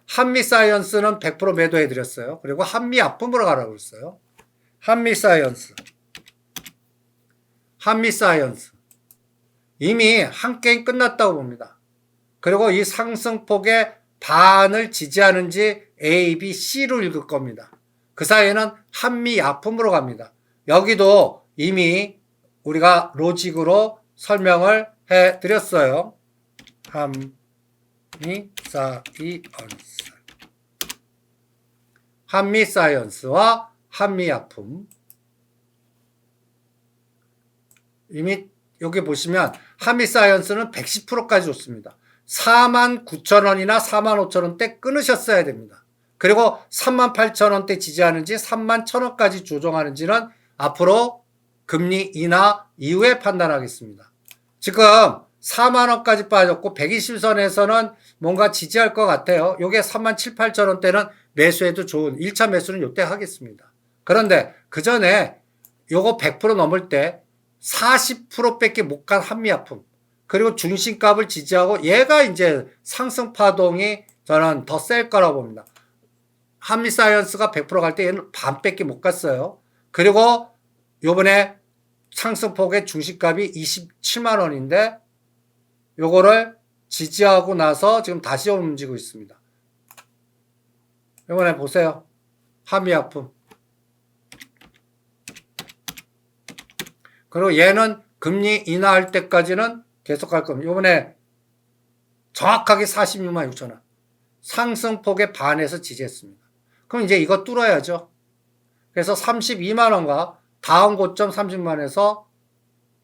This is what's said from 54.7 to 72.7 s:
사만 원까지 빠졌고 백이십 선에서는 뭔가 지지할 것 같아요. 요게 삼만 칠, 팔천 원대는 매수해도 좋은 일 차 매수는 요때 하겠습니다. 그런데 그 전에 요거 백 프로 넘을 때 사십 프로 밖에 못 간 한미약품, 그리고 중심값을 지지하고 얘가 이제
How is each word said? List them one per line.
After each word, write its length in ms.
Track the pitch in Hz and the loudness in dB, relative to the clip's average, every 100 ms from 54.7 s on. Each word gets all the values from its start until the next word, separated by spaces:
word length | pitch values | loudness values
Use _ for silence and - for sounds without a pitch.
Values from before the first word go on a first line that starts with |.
| 196 214 220 196 - _ _ | 6 8 8 6 2 _ _
사만 500 | - - 247 247 240 | -8 0 2 4 2
원까지 400 | 233 233 214 202 | 2 2 0 2
빠졌고 440 | 202 180 170 196 | 4 4 0 -6
백이십 460 | - 151 220 - 220 | -6 -4 -4 -6 -4
선에서는 720 | 220 202 196 196 202 226 220 - _ _ | 0 0 0 2 2 2 0 -8 _ _
뭔가 320 | 160 185 208 | -4 2 2
지지할 420 | 208 160 226 220 | 0 -4 0 0
것 120 | 220 202 | 2 0
같아요. 520 | 143 - 175 175 180 | 0 0 0 0 -2
요게 220 | 180 214 | -2 0
삼만 340 | - - 220 214 | -2 -4 -4 -4
칠, 180 | 240 - | -8 -4
팔천 320 | 226 208 196 | -2 0 0
원대는 380 | 190 185 202 202 - _ | 2 0 0 -2 -10 _
매수해도 520 | 147 160 170 180 175 175 | 2 2 4 -2 -2 -6
좋은 320 | 156 151 135 | -4 -4 -6
일 140 | 185 | -8
차 140 | 202 220 | -2 0
매수는 340 | 180 180 190 | 0 -4 -8
요때 200 | 127 190 | -8 -4
하겠습니다. 720 | 170 202 196 - 120 104 _ _ _ _ | -4 -4 -10 -14 -20 -20 _ _ _ _
그런데 500 | - 208 214 165 - - _ | 0 2 4 2 2 -10 _
그 120 | - | -6
전에 600 | 233 240 180 202 135 - _ _ _ _ _ | 0 2 4 2 0 -8 _ _ _ _ _
요거 260 | 170 214 226 | 0 0 0
백 220 | 156 - | -4 -2
프로 140 | 214 | 0
넘을 340 | 202 156 185 180 | 2 0 -2 -2
때 360 | 143 160 175 _ _ _ _ | -2 -2 -6 _ _ _ _
사십 680 | - - 233 254 254 247 _ | -10 -4 0 0 0 -8 _
프로 300 | - 233 233 | -2 -2 0
밖에 240 | 220 226 | -2 -2
못 220 | 160 143 - | -6 -8 -2
간 160 | 202 | -2
한미약품, 640 | - 220 220 160 - 127 _ _ _ _ _ | -2 -4 -2 -4 -6 -20 _ _ _ _ _
그리고 280 | 190 226 226 | 0 0 -2
중심값을 720 | 170 190 233 208 214 208 220 | -4 -4 -6 0 2 2 0
지지하고 560 | 156 143 180 185 208 | -8 -2 0 2 0
얘가 380 | 151 220 262 302 | 2 4 6 4
이제 460 | 254 180 175 143 127 | 4 2 0 0 -6